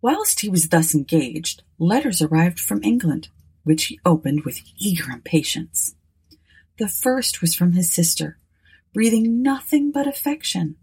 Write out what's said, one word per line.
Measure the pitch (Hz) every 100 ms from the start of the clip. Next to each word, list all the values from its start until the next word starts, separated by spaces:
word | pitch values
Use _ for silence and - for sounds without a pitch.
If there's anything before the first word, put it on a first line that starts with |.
Whilst | 233 339 427 -
he | 208
was | 185 160
thus | 170 160
engaged, | 151 139 165 127 - 165 - _ _
letters | 165 233 285 185
arrived | 151 160 175 170
from | - 208
England, | 208 240 170 139 - _ _ _
which | - 160 -
he | - 180
opened | 160 139 147
with | - - - -
eager | 202 170 135
impatience. | 120 - 160 - - - - - _ _ _ _ _ _ - _ _
The | 208
first | - 254 254 240 -
was | 165 -
from | 175
his | 175 170
sister, | - 170 - 151 - _ _ _ _ _
breathing | 208 226 226 226 233
nothing | 262 269 - 302 285
but | 285 277
affection. | 277 - 302 - - 160 311